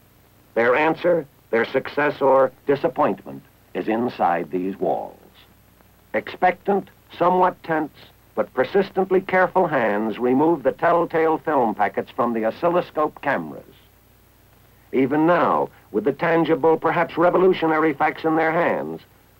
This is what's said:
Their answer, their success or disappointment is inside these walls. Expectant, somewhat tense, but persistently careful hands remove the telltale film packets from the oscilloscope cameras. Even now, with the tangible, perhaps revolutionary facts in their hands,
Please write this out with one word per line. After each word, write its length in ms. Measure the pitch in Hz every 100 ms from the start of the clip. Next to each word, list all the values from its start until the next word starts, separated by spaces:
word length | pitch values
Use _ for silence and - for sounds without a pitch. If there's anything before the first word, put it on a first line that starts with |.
| _ _ _ _ _
Their 220 | 113 120 135
answer, 500 | 156 143 180 170 143 _ -
their 120 | 117 -
success 540 | - - - 147 143
or 280 | 135 135 131 - -
disappointment 760 | 143 165 - 139 98 - 139 - _ _
is 120 | 92 -
inside 640 | 110 120 - 90 85 78
these 300 | 92 92 95
walls. 340 | 87 - - - - - - _ _ _ - _ -
Expectant, 720 | - - - 185 180 - 196 185 - - -
somewhat 460 | 170 180 180 180
tense, 300 | - 160 151 - - - _
but 180 | - 131
persistently 680 | - 127 196 196 190 185 185
careful 460 | - 185 180 185 170
hands 520 | 147 110 104 110 104
remove 440 | 123 131 160 165
the 100 | 131
telltale 640 | 123 170 170 170 160 160 156
film 360 | - 143 113
packets 360 | 104 98 - 123
from 220 | - 120
the 140 | 113 95
oscilloscope 760 | - 170 175 170 156 151 -
cameras. 420 | 143 110 78 - - - _ _ _ - _ _ _ _ - - -
Even 340 | 120 135 151 160
now, 420 | 175 120 76 65 - -
with 120 | 104
the 80 | 123
tangible, 640 | 135 170 165 156 156 160 160
perhaps 420 | 160 160 170 -
revolutionary 760 | 175 175 190 180 160 156 160
facts 320 | - 156 147
in 100 | 160
their 180 | 160 160
hands, 500 | 170 147 - 78 82 - - _